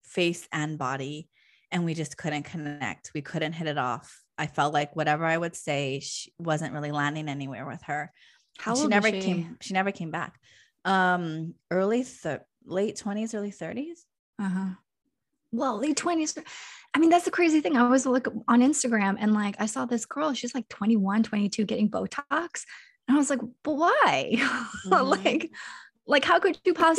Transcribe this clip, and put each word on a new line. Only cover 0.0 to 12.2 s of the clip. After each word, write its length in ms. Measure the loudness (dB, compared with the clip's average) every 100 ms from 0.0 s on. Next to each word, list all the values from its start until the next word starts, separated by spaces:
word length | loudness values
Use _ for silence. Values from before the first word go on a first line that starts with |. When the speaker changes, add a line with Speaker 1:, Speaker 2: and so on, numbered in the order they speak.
Speaker 1:
face 440 | _ 0 2 0 -6
and 260 | -4 -4 -4
body, 520 | -4 -4 -6 -10 -14 _ _ _ _
and 120 | -2
we 100 | -2
just 220 | -2 -6 -6
couldn't 260 | -4 -4
connect. 680 | -6 -8 -8 -6 -8 -8 -10
We 80 | -10
couldn't 320 | -6 -4 -4
hit 140 | -2 -2
it 100 | 0
off. 460 | -2 -4 -8 -20 _ -6
I 80 | -4
felt 260 | 0 0
like 220 | 2 0 0
whatever 280 | 0 2 2
I 120 | 0
would 180 | -2 -6
say, 440 | -4 -2 -2 -4
she 320 | -8 -10 -12 -8
wasn't 360 | -2 -2 -2
really 180 | -6 -4
landing 360 | -2 -2 -2 -6
anywhere 380 | -6 -8 -8 -10
with 160 | -10
her. 280 | -6 -6 -8 _ _ _ _ -8
Speaker 2:
How 140 | -2
Speaker 1:
And 60 | 0
she 60 |
Speaker 2:
old 40 | 4
Speaker 1:
never 220 | 4 4
Speaker 2:
was 40 |
she? 40 | 2
Speaker 1:
came, 380 | 0 -2 -4 -10
she 120 | -4
never 180 | -2 0
came 180 | -4 -6
back. 280 | -8 -8 -14 _ _ _ _
Um, 680 | 0 2 4 2 -2 -6 -8 -12 -4
early 320 | 0 2 0
thir-, 400 | -4 -8